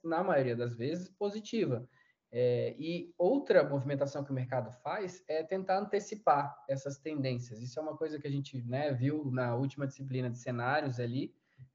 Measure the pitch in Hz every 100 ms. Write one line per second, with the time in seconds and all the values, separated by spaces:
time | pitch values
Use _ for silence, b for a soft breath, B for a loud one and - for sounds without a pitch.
0 | 165 160 185 151 127 117 120 117 131 175
1 | 185 - 202 214 208 233 156 117 127 b
2 | b b _ 120 123 120 120 - 160 175
3 | - - 175 277 - 185 147 139 131 139
4 | 139 147 139 131 123 127 113 - 151 190
5 | 185 180 - 156 160 190 190 190 208 202
6 | 202 214 - 143 139 - - 135 143 139
7 | 160 151 131 120 120 110 123 156 156 143
8 | 156 151 143 139 139 127 120 131 151 123
9 | 135 151 143 127 123 120 135 143 135 -
10 | 135 127 127 120 131 120 123 147 143 120
11 | 120 127 170 _ b b b